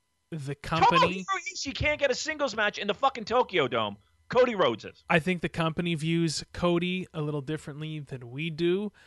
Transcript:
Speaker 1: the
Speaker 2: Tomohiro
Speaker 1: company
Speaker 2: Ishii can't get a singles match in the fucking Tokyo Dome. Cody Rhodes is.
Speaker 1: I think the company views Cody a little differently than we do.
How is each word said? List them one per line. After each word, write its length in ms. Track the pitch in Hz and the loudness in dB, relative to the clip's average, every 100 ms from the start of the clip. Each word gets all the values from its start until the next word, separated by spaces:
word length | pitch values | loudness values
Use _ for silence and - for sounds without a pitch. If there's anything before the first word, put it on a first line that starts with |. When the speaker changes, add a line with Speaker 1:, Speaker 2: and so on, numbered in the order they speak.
| _ _ _ | _ _ _
Speaker 1:
the 240 | 160 135 | -10 -8
Speaker 2:
Tomohiro 80 | 143 | -8
Speaker 1:
company 640 | - 165 427 494 - - 190 381 339 | -4 4 6 6 4 2 -4 -6 -6
Speaker 2:
Ishii 200 | 370 277 | -8 -8
can't 240 | - 294 302 | -2 -2 0
get 120 | 277 | 0
a 20 | |
singles 400 | 247 302 302 277 | 0 -4 -2 -2
match 240 | 214 208 - | 0 -2 -2
in 80 | 208 | -4
the 80 | |
fucking 300 | 196 269 254 | 0 0 0
Tokyo 420 | 208 240 240 175 135 | 0 0 2 2 2
Dome. 300 | 117 107 101 _ _ _ | 0 -2 -6 _ _ _
Cody 260 | 240 254 | 4 4
Rhodes 300 | 208 147 110 | 6 2 2
is. 180 | 95 - - | -6 -18 0
Speaker 1:
I 80 | 175 | 2
think 220 | 185 180 | 2 -2
the 80 | 170 | -4
company 460 | - 160 160 175 | -2 -2 -2 -2
views 500 | 165 160 165 165 - - | -2 0 2 0 -2 -8
Cody 560 | - 175 170 180 185 175 | -2 0 2 0 -4 -6
a 80 | 165 | -6
little 180 | 151 147 | -4 -4
differently 580 | 139 156 - 143 156 156 | -6 -8 -8 -10 -10 -10
than 300 | 139 131 123 | -10 -12 -10
we 200 | 131 165 | -6 -6
do. 420 | 151 170 185 208 - | 0 2 2 0 -8